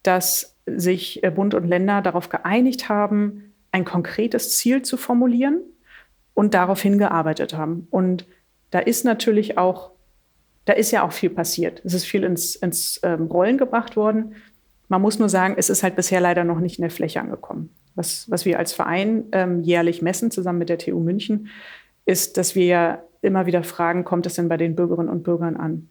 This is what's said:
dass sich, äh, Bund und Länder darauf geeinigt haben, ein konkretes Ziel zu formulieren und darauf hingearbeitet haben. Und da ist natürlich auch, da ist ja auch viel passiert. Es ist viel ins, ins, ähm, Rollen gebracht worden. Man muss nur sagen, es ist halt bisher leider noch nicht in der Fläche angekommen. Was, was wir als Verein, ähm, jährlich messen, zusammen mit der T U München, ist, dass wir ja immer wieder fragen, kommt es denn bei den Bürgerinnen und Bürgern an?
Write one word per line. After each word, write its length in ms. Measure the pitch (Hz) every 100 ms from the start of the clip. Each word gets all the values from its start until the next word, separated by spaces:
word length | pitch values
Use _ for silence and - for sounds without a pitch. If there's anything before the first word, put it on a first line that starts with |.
dass 560 | - 185 180 - - _
sich, 580 | - - 180 185 - -
äh, 80 | 190
Bund 220 | 170 196
und 140 | 202 170
Länder 340 | 180 196 202
darauf 260 | 190 175 -
geeinigt 640 | - 170 214 254 254 -
haben, 640 | 208 202 208 208 208 - _ _
ein 140 | 190
konkretes 720 | 175 175 165 - 226 233 - -
Ziel 240 | 240 269
zu 160 | 254 254
formulieren 640 | - 240 254 240 269 330 - _ _ - _ _ _
und 200 | - 208
darauf 280 | 190 180 190
hingearbeitet 760 | 202 202 202 165 160 156 -
haben. 320 | 160 156 170 165
Und 340 | 185 185 180 - _ _ _ _
da 80 | 180
ist 260 | 196 233
natürlich 520 | 247 226 - 214 214 -
auch, 340 | 185 185 - _ _ _ _ _ _ _
da 80 | -
ist 180 | 202 214
ja 120 | 208
auch 80 | 165
viel 180 | - 180
passiert. 520 | - 165 - 165 -
Es 80 | 185
ist 120 | 180
viel 180 | - 202
ins, 320 | 185 175 -
ins, 440 | - 180 165 - -
ähm, 240 | 180 160 165
Rollen 300 | 175 196 269
gebracht 380 | 254 233 226
worden. 400 | 214 214 220 220 - - _ _ _ _
Man 140 | 185
muss 180 | 208 208
nur 100 | 208
sagen, 260 | 185 185 -
es 120 | 214
ist 140 | 190
halt 120 | 190
bisher 240 | 185 180 185
leider 240 | 180 175
noch 160 | 170 165
nicht 200 | 175 -
in 20 |
der 100 | 170
Fläche 300 | - 160 -
angekommen. 480 | - - - - 160 _ _
Was, 340 | - 170 - -
was 140 | 175
wir 120 | 196 165
als 160 | 170
Verein, 520 | - - 175 202 220 -
ähm, 300 | 190 180 175
jährlich 400 | 165 170 170 170
messen, 300 | 165 190 233
zusammen 280 | - 180 175
mit 100 | 170
der 100 | 170
T 120 | -
U 80 | 170
München, 500 | 165 196 - 214 214 - - - _ _
ist, 320 | - 185 - -
dass 180 | 175
wir 100 | 196
ja 380 | 180 175 170 170 - _
immer 240 | 202 190
wieder 180 | 180 175
fragen, 400 | 170 - 170 180
kommt 220 | 175 175
es 80 | 175
denn 160 | 175 170
bei 80 | 160
den 180 | 170
Bürgerinnen 340 | 165 175 170 160
und 140 | 180
Bürgern 320 | 170 170 170
an? 340 | - 165 165 -